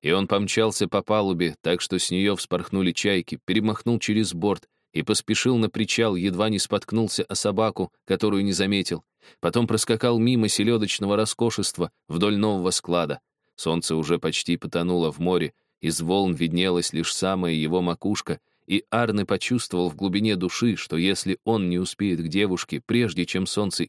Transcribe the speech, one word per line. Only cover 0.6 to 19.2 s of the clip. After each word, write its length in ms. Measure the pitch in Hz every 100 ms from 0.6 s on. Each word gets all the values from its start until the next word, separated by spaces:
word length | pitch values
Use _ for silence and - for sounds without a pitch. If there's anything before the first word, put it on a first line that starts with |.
| 110 - 98
по 140 | 101
палубе, 540 | - 107 98 87 85 78
так 220 | 82 87
что 160 | - 92
с 120 | -
нее 240 | 90 101
вспорхнули 580 | 95 - 90 87 95 92
чайки, 460 | - 104 95 - -
перемахнул 540 | - 101 107 101 117 117
через 340 | - 107 101
борт 340 | 87 101 92 - _ _
и 100 | 82
поспешил 560 | 80 104 - 110 127 120
на 100 | 110
причал, 480 | - 107 - 113 90
едва 320 | 98 90 110
не 100 | 101
споткнулся 680 | - - - 110 107 -
о 100 | -
собаку, 580 | - 104 98 110 - 92 _ -
которую 380 | 95 107 98
не 80 | 101
заметил. 520 | 92 98 101 92 82 - _ - _
Потом 260 | - 123 117
проскакал 520 | 113 - 113 123 117
мимо 300 | 117 123 107
селедочного 680 | - 107 117 101 - 101 104
роскошества 720 | 110 - 117 - 95 - 82 - -
вдоль 280 | 82 101 101
нового 340 | 107 98 90
склада. 500 | - - 87 78 69 _ _ _ -
Солнце 380 | 82 85 - 80
уже 220 | 76 85
почти 380 | 80 - - 85
потонуло 560 | 82 85 87 87 80
в 60 | 73
море, 340 | 87 90 78 - _ _
из 200 | 80 78
волн 340 | 82 95 95
виднелась 580 | 80 82 85 95 87 85
лишь 220 | 78 82
самая 380 | - 95 95 87
его 300 | 80 78 90
макушка, 580 | 87 82 98 104 - 78 _ _ -
и 180 | 98 -
Арне 340 | 113 113 104